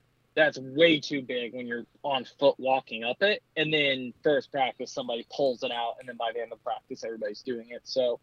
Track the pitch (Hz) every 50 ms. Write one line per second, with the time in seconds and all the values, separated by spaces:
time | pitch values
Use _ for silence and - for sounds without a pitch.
0 | _ _ _ _ _ _ _ - 156 147 131 139 131 131 131 143 170 170 165 156
1 | - - 151 139 131 117 127 123 120 113 113 127 123 120 120 120 113 - _ _
2 | - 147 139 127 120 - - - 143 139 - - 123 131 131 135 - - 123 110
3 | 113 117 127 - 196 202 208 175 - _ _ 160 156 156 156 151 147 139 135 131
4 | 127 123 117 _ - 160 147 135 - - - 139 131 120 - - 127 - - 143
5 | 131 123 120 117 117 - - - 143 135 123 110 135 127 120 117 117 117 113 -
6 | 123 127 120 117 120 117 113 120 117 113 117 110 - 120 110 110 - - 131 -
7 | - 113 113 113 110 107 107 - - 131 123 117 113 120 120 117 - - - 135
8 | 127 123 120 -